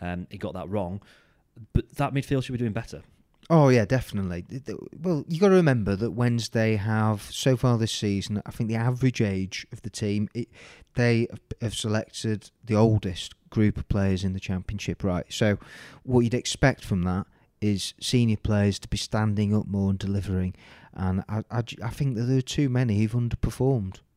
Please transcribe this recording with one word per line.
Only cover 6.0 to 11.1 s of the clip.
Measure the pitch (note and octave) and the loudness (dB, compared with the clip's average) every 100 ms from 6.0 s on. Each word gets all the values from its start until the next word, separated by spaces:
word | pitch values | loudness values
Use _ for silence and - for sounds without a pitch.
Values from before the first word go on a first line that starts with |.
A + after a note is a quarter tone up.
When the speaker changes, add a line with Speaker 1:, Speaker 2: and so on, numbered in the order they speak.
| A2+ | -2
Speaker 2:
Wednesday | A2 A#2+ A#2 G#2+ A#2 A2 G#2+ | 0 0 0 0 0 2 2
have, | G#2+ A2 A2 G2+ | 0 2 2 0
so | - - C#3 B2+ | -6 -2 0 2
far | B2+ A#2 | 2 2
this | A2 | 0
season, | - G#2+ G2 - G#2 - | -2 -2 -2 -2 -6 -6
I | |
think | - A2+ | -6 -2
the | A2+ | 0
average | A#2+ B2 C3 A#2+ | -2 0 0 2
age | G#2+ F#2+ F#2+ - - | 0 0 -4 -8 -14
of | - | -14
the | G2+ | -12
team, | - G#2 G#2 G#2+ | -6 -2 -2 -2
it, | A#2+ A2+ - - - _ | -6 -10 -14 -20 -20 _
they | - A#2+ | 0 4